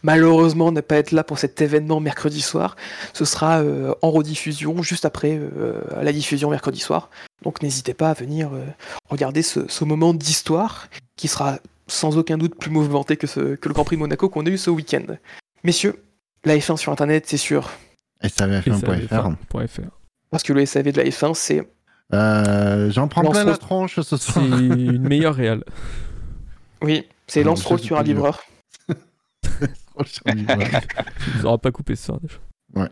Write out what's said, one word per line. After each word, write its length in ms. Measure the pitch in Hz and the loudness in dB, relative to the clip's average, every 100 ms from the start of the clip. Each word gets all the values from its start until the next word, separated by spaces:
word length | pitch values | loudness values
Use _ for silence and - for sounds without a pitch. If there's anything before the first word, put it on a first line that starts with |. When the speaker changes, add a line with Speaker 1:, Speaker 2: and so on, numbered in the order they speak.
Speaker 1:
malheureusement 640 | 156 160 165 160 165 160 165 | 6 6 8 8 6 4 2
ne 100 | 160 | 2
pas 160 | 147 151 | 2 2
être 140 | 151 | 4
là 140 | 160 | 0
pour 140 | 156 147 | 0 -4
cet 200 | 135 - | -4 0
événement 380 | 151 151 151 156 | 2 2 2 -2
mercredi 420 | 151 - 151 151 | -2 -2 -4 -2
soir, 360 | 139 160 175 - - - - | -4 -2 -4 -6 -16 -14 -14
ce 120 | - | -4
sera, 360 | 147 - 156 160 | -2 0 2 4
euh, 320 | 151 143 135 - | 2 0 -2 2
en 120 | 165 | 4
rediffusion 680 | 156 151 151 - 147 151 165 | 4 2 -4 -6 -6 -4 -4
juste 200 | 165 175 | -2 -2
après, 320 | 156 - 147 156 | -2 -2 -2 -2
euh, 440 | 143 143 117 - - - | -6 -4 -4 -4 -8 -2
la 120 | 147 | -2
diffusion 380 | 147 147 143 147 | 0 -2 0 0
mercredi 280 | 151 - 131 | 0 0 -2
soir. 320 | - 156 - - - _ | 0 -2 -2 -20 -20 _
Donc 180 | - - | -8 -4
n'hésitez 340 | 147 135 127 | -4 -4 -6
pas 160 | 123 160 | 0 0
à 40 | |
venir, 360 | 156 123 151 156 | 0 -4 -4 -4
euh, 100 | 135 131 147 - - _ | -6 -10 -14 -16 -16 _
regarder 320 | 143 135 147 | -4 -2 0
ce, 260 | 165 - - | -2 -2 -4
ce 160 | - | -4
moment 300 | 156 151 165 | -2 2 4
d'histoire 720 | 170 147 156 - 160 226 - - - _ - | 2 0 -2 0 0 0 -6 -18 -20 _ -8
qui 100 | 156 | -6
sera 320 | - 143 135 - _ - | -2 -2 -4 -10 _ -10
sans 280 | - 156 151 | -2 2 2
aucun 220 | 165 160 | 2 0
doute 160 | 165 | 0
plus 160 | 170 - | -4 -2
mouvementé 460 | 156 151 143 139 151 | 0 2 0 0 -2
que 100 | 143 | -2
ce, 300 | - 139 139 | -2 -4 -2
que 120 | 147 | -2
le 60 | |
Grand 100 | 151 | 0
Prix 120 | 147 165 | 0 0
de 40 | |
Monaco 280 | 151 147 196 | -2 0 0
qu'on 180 | 165 156 | 0 -2
a 40 | |
eu 60 | 190 | 0
ce 140 | 185 | 0
week-end. 340 | 165 156 139 - - - - _ _ | 0 0 -2 -2 -12 -14 -20 _ _
Messieurs, 360 | 175 170 202 208 _ _ _ _ | -2 2 0 -2 _ _ _ _
la 140 | 156 151 | 2 2
F 120 | - | 2
un 60 | 160 | -2
sur 160 | - | -2
Internet, 320 | 143 147 156 156 | -2 2 2 0
c'est 100 | 143 | -4
sûr. 320 | - 147 - - - _ _ _ | 0 -2 -2 -14 -20 _ _ _
Speaker 2:
S 180 | 107 - | -4 0
A 60 | 98 | 0
V 160 | 98 | 0
F 60 | 92 | 0
un 120 | 104 | 0
point 160 | - - | 0 -2
F 100 | 113 | 0
R. 20 | |
Speaker 3:
S 0 | |
A 40 | 110 | 0
V 60 | |
F 40 | 104 | 0
un 120 | 78 - | -4 -8
point 180 | - 117 | -6 -6
F 120 | - | -8
R. 100 | - - - _ _ | -14 -16 -20 _ _
Speaker 1:
Parce 140 | 156 | -6
que 80 | - | 0
le 100 | 139 | 2
S 140 | 139 143 | 2 2
A 60 | |
V 100 | 143 | 0
de 100 | 139 | 2
la 80 | 135 | 0
F 140 | 139 | 0
un, 100 | 147 | -2
c'est 340 | 160 - 151 - _ _ _ _ | 0 0 -2 -2 _ _ _ _
Speaker 2:
Euh, 760 | 101 107 107 104 101 101 101 104 | 2 4 4 4 4 2 2 2
j'en 160 | 104 143 | 2 0
prends 140 | 170 | 2
plein 240 | 156 202 | 4 4
la 60 | 202 | 2
Speaker 1:
Lance-Roll. 80 | 160 | 0
Speaker 2:
tronche 420 | - 185 185 - | -2 -2 -2 -4
ce 160 | 156 139 | -2 -2
soir. 260 | - - 135 | 0 0 2
Speaker 3:
C'est 100 | 127 | 4
une 480 | 127 123 123 123 131 | 4 2 2 0 2
meilleure 280 | 143 160 | 2 2
réal. 280 | 135 117 110 - - - - - - - - - - - _ | 2 0 0 -6 -10 -8 -6 -8 -8 -10 -12 -14 -18 -20 _
Speaker 1:
Oui, 240 | 151 156 - _ - | 0 0 -2 _ -2
c'est 140 | 151 | 2
Speaker 2:
Ah, 40 | |
Speaker 1:
Lance-Roll 340 | 147 175 - - | 4 2 2 0
Speaker 2:
je 40 | |
Speaker 1:
sur 120 | 113 151 | 0 0
un 40 | |
Speaker 2:
peux 40 | 147 | 2
dire. 80 | |
Speaker 1:
livreur. 280 | 147 143 151 - _ | 2 0 -2 -10 _
Speaker 2:
<laughs> 240 | _ - - | _ -20 -8
Lance-Roll 1160 | 170 _ _ _ _ - - 139 - - - 143 | -8 _ _ _ _ 0 0 -2 -6 -16 -6 -6
sur 160 | - - | -4 -4
un 80 | |
livreur. 240 | 110 107 120 110 123 - - - - 127 | -2 0 0 2 -2 -4 -8 -8 -6 -4
Speaker 3:
Il 40 | 123 | -2
nous 60 | - | 0
aura 120 | 117 | 2
pas 120 | 131 | 0
coupé 260 | - 143 123 | -4 -6 -6
ce 100 | - | -6
soir, 120 | 113 | -8
déjà. 140 | 160 - - - _ | -8 -12 -18 -20 _
Speaker 2:
Ouais. 140 | 139 - | -4 -4